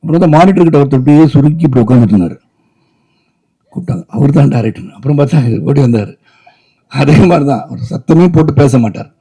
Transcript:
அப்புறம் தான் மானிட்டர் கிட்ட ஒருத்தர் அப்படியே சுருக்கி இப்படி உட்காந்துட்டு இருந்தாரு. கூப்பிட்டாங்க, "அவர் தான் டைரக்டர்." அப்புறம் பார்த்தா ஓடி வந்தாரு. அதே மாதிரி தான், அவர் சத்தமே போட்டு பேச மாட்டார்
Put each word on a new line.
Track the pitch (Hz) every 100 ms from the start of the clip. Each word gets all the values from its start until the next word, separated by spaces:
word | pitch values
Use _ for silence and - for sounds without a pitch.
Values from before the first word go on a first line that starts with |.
அப்புறம் | 160 165
தான் | 180
மானிட்டர் | 151 185 196
கிட்ட | 170 151
ஒருத்தர் | 139 135
அப்படியே | 127 147 156
சுருக்கி | 143 147 156 151
இப்படி | 127 113
உட்காந்துட்டு | 127 113 101
இருந்தாரு. | 85 - _ _ _ _ _ _ _ _ _ _ _ _ _
கூப்பிட்டாங்க, | - - 123 -
"அவர் | 113 139
தான் | 143 139
டைரக்டர்." | 120 110 - -
அப்புறம் | - 131 143
பார்த்தா | 143 160 120 110
ஓடி | 156 143
வந்தாரு. | 131 113 101 - _ _ _ _ _ _ _
அதே | 135 139 151 190
மாதிரி | 170 143
தான், | 127 -
அவர் | - -
சத்தமே | 165 - 160 180
போட்டு | 160 156
பேச | 143 143 123
மாட்டார் | 113 - - _